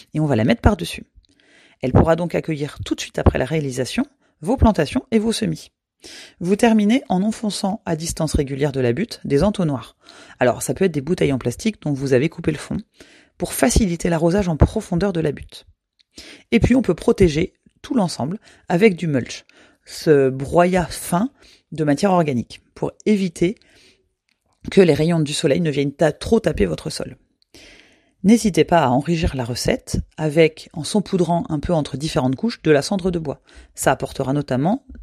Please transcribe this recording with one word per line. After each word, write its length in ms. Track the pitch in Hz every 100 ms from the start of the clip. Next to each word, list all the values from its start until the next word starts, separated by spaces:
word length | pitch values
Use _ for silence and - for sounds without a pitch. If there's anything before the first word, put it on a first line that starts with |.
| -
et 60 | 151
on 60 | 151
va 100 | 117
la 100 | 113
mettre 160 | 233
par-dessus. 420 | - - 82 - - _ _ _ _ _ _ _
Elle 120 | 131
pourra 220 | 123 160 165
donc 200 | 170 170
accueillir 420 | - 151 143 - -
tout 100 | 311
de 60 |
suite 180 | - -
après 180 | - 151
la 80 | 131
réalisation 600 | 160 139 127 127 - 262 _ _ _
vos 160 | 156 254
plantations 480 | 226 196 147 254 -
et 80 | 226
vos 120 | 220
semis. 400 | 214 196 156 - _ _ _ - - - -
Vous 160 | 175 202
terminez 480 | 240 220 208 254 -
en 140 | 185
enfonçant 580 | 208 220 214 - 196 208 -
à 100 | 160
distance 380 | 165 - 156
régulière 380 | - 135 135 143
de 80 | 131
la 140 | 123
butte 280 | 120 226 -
des 200 | - 139
entonnoirs. 540 | 190 208 170 90 - _ _ - - -
Alors, 220 | 127 113
ça 120 | -
peut 120 | 135 190
être 80 |
des 80 | 147
bouteilles 320 | 131 180 151
en 40 | 131
plastique 440 | 123 - 226 -
dont 120 | 151
vous 200 | 135 135
avez 160 | 127 160
coupé 220 | - 170
le 60 | 151
fond, 200 | - 147 - _ - _ _ -
pour 160 | 180
faciliter 560 | - 254 - 202 170 180
l'arrosage 380 | 165 170 190 180
en 100 | 160
profondeur 560 | - 220 - 170 202
de 60 | 170
la 120 | 156
butte. 340 | 135 - - - _ _ _ _ - - - _
Et 80 | 233
puis, 160 | - 254
on 60 |
peut 140 | 214 170
protéger 580 | - 233 185 147 180 _ _ _
tout 120 | -
l'ensemble 460 | 285 180 - 127 202 - - -
avec 300 | 170 226 175
du 100 | 170
mulch, 380 | 139 113 - - _ _ _ -
ce 440 | - - 147 135
broyat 580 | 131 135 160 180 185 170
fin 400 | - - 175 247 - - _ _
de 140 | 156 151
matière 260 | 143 202
organique, 500 | 180 151 123 107 - _ -
pour 160 | 147 - -
éviter 500 | 214 190 - 175 233 _ _ _ _ _ _ _ _ _ _ -
que 100 | -
les 120 | 180
rayons 280 | 143 160 165
du 100 | 151
soleil 300 | 147 160 165
ne 100 | 165
viennent 220 | 139 143
ta-, 180 | - 156
trop 300 | - - 226
taper 240 | - 151 180
votre 240 | 156 156
sol. 260 | - - - _ _ _ - - - _ _ _ _
N'hésitez 420 | 185 233 214 160 147
pas 160 | 170
à 80 | 135
enrichir 480 | 123 147 170 165 131
la 80 | 117
recette 560 | 120 - - - 190 - -
avec, 520 | 156 147 156 - -
en 100 | -
saupoudrant 640 | 143 214 - 190 170 170 -
un 120 | 151
peu 140 | -
entre 220 | 160 143 131
différentes 400 | 156 156 127 131
couches, 260 | 233 -
de 80 | 156
la 120 | 147
cendre 280 | - 202 180
de 100 | 170
bois. 220 | 151 - _ - -
Ça 200 | - -
apportera 400 | 131 139 - 131
notamment 520 | 143 143 127 151 254 - -